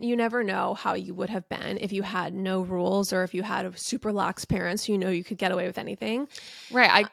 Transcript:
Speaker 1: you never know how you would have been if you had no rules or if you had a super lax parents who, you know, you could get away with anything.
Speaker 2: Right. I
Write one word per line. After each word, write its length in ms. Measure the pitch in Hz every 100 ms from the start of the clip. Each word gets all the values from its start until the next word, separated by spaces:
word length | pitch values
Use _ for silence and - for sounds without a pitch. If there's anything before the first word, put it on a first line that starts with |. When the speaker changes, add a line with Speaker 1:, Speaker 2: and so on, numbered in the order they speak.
Speaker 1:
you 140 | 240 240
never 260 | 226 240
know 300 | 208 196 190
how 200 | 208 196
you 180 | 185 190
would 140 | 180 196
have 180 | 208 -
been 260 | - - 196
if 140 | 196
you 100 | 196
had 300 | 196 190 170
no 300 | 190 190 190
rules 500 | 180 180 180 196 196
or 120 | 190
if 100 | 185
you 80 | 180
had 240 | 214 196 185
a 100 | 185
super 340 | - - 214
lax 340 | 202 190 - -
parents 400 | 208 175 202 -
who, 60 |
you 40 | 202
know, 120 | 185
you 120 | 175
could 140 | 180 185
get 140 | 190
away 140 | 185 185
with 100 | 185
anything. 520 | 170 202 220 233 285 - - - -
Speaker 2:
Right. 200 | 247 214
I 120 | 190 208